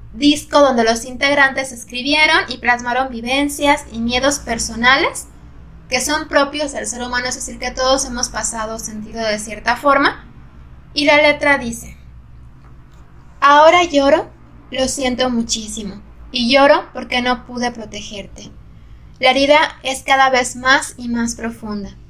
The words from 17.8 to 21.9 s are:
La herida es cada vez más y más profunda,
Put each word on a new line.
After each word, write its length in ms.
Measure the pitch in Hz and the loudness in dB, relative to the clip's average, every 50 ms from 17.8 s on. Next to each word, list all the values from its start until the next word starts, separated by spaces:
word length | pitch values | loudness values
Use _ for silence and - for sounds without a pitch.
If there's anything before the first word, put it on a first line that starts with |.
| 214 208 - 208 208 - 220 196 190 - - - - - - - - - - - - - - - - - - - | -14 -14 -14 -14 -14 -12 -14 -14 -14 -14 -16 -18 -18 -18 -20 -20 -20 -20 -20 -20 -20 -20 -20 -20 -20 -20 -8 2
La 120 | 254 254 | 2 4
herida 280 | 254 269 277 277 294 302 320 - - - | 4 4 4 6 6 4 4 2 -2 -8
es 200 | - 254 269 - | -8 -8 -8 -6
cada 280 | - - 277 269 269 262 | 0 0 4 4 4 4
vez 260 | 262 247 254 247 - | 4 2 0 -2 -6
más 380 | 247 254 262 269 294 - - - | -2 2 2 2 2 2 -4 -12
y 120 | - 247 240 | -10 -8 -4
más 260 | 233 233 233 233 - | -4 -2 -2 -4 -4
profunda, 560 | - 233 233 226 - 220 214 208 202 196 196 | -6 -8 -10 -10 -10 -10 -10 -8 -8 -10 -12